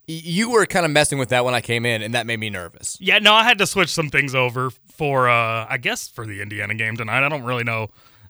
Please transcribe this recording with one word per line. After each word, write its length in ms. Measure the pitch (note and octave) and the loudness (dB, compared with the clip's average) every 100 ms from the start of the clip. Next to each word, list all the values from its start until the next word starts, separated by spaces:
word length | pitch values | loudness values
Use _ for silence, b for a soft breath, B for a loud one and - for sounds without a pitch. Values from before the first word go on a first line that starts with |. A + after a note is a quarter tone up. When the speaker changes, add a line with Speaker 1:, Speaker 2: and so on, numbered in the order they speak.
| - | -12
Speaker 1:
Y-, 140 | D#3+ | -10
you 260 | E3 E3+ A#3 | -4 -2 2
were 140 | A#3 F#3 | 4 4
kinda 220 | F#3+ E3 | 2 2
messing 280 | D3 D3 C#3 | 4 2 0
with 120 | B2 | 0
that 140 | B2 B2 | 2 2
when 80 | A#2+ | 0
I 60 | |
came 240 | - A#2 A#2+ | 0 -2 0
in, 160 | A2+ | -2
and 120 | G#2+ | -2
that 120 | A#2+ A2+ | -4 -2
made 120 | A2+ | -4
me 100 | A2 | -4
nervous. 480 | F#2+ F2 - - - | -6 -10 -12 -12 -6
Speaker 2:
Yeah, 200 | F#3 G3+ | 0 4
no, 140 | G#3 | 6
I 100 | A3 | 6
had 140 | A3+ A3 | 6 2
to 80 | F#3+ | 2
switch 220 | G3 E3+ | 0 0
some 200 | - D3+ | 0 -2
things 260 | C#3+ C#3 C3 | 0 0 0
over 340 | B2+ A#2+ B2+ | 0 0 -6
for, 600 | - _ - D3 C3+ B2 | -6 _ -6 -2 2 4
uh, 360 | A#2 A2+ A2+ A2 | 4 2 -2 -4
I 80 | C3 | -4
guess 300 | D3 - - | -4 -6 -8
for 180 | - A2 | -12 -12
the 140 | G2 | -10
Indiana 340 | G#2 G#2 G2+ A2 | -10 -6 -6 -4
game 200 | A2 A2 | -4 -4
tonight. 280 | A2 A#2+ C#3 | -2 0 0
I 40 | |
don't 140 | D3+ | -2
really 200 | A#2+ B2 | -4 -4
know. 260 | A#2 A2+ G#2+ b b b b | -2 -4 -6 b b b b